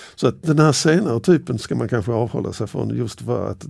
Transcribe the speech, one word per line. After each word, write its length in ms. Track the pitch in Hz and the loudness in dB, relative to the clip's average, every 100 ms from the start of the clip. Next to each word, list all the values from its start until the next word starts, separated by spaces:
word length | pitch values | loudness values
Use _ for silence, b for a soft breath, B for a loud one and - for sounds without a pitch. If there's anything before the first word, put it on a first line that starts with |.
| B - | B -2
Så 100 | 139 | 0
att 140 | - | 0
den 160 | 160 151 | 0 4
här 140 | 156 | 4
senare 480 | 139 165 165 196 117 | 4 2 2 2 0
typen 380 | 113 165 - 117 | 4 4 2 -6
ska 160 | - | -4
man 140 | 120 113 | -4 -2
kanske 240 | 120 98 | -2 0
avhålla 400 | 117 113 123 - | -2 -2 -4 -6
sig 140 | - 107 | -6 -6
från, 300 | - 110 113 | -4 -4 -4
just 240 | 120 - | -6 -8
för 300 | 113 117 98 | -6 -4 -4
att 140 | 98 | -8